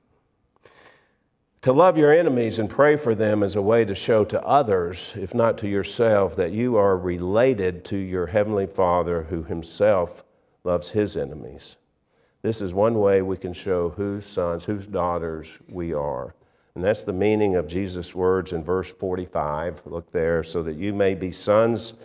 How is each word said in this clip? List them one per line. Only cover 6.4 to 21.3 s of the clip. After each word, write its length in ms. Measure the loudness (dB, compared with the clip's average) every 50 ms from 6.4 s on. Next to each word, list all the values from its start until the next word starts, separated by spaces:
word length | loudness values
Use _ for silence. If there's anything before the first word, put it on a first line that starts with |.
| -2 -2 0
you 240 | -2 -2 0 2
are 200 | 2 4 4 2
related 920 | 0 0 -2 -4 -4 -2 -2 2 2 4 2 2 2 0 -2 -4 -4 -8
to 100 | -8 -6
your 300 | -6 -6 -4 -4 -4 -4
heavenly 400 | 0 0 0 0 2 0 -2 -2
Father 560 | -2 -2 0 2 2 4 2 2 0 -2 -4 -4
who 220 | -6 -6 -8 -6
himself 760 | -6 -8 -8 -8 -8 -2 2 2 4 4 2 0 -2 -6 -14 -20 _ _ _ _ _ _ _ -4
loves 280 | -2 -2 -2 -2 -2
his 260 | -2 -2 0 0 -2
enemies. 640 | -4 -6 -6 -8 -12 -14 -16 -16 -16 -18 -20 -20 _ _ _ _ _ _ _ _ _ _ _ _ _ -4
This 180 | -4 -4 -2
is 140 | -4 -4 0
one 240 | 2 2 2 2 2
way 240 | 2 4 4 2 2
we 160 | 0 -4 -6
can 160 | -6 -10 -10
show 340 | -8 -4 -2 0 0 0 -2
whose 380 | -4 -4 -6 -6 -6 -8 -10
sons, 400 | -8 -4 -2 -2 -2 -2 -4 -6
whose 200 | -6 -6 -6 -6
daughters 720 | -6 -4 -2 0 0 -2 -2 -4 -6 -8 -8 -12 -14 -18 -20 _
we 280 | -14 -10 -8 -6 -4 -4
are. 400 | -4 -4 -4 -4 -6 -8 -10 -14 _ _ _ _ _ _ _ -8
And 100 | -2 0
that's 200 | 0 0 0 -2
the 100 | -6 -2
meaning 420 | 0 2 2 2 4 2 2 2
of 100 | 0 -2
Jesus' 480 | -2 -4 -4 -4 -4 -6 -8 -10 -8 -4
words 380 | -2 0 2 2 0 0 -4 -6
in 100 | -6 -4
verse 300 | -2 -2 -2 -4 -6 -10
forty-five. 880 | -8 -6 -6 -4 -6 -6 -6 -4 -4 -4 -4 -4 -4 -6 -6 -8 -10 -12
Look 260 | -12 -12 -12 -10 _ -4
there, 320 | -2 0 0 0 0 -2
"So 180 | -4 -4 -4 -4
that 120 | -4 -6
you 160 | -6 -6 -4 0
may 220 | 0 2 0 0
be 160 | -2 -4 -6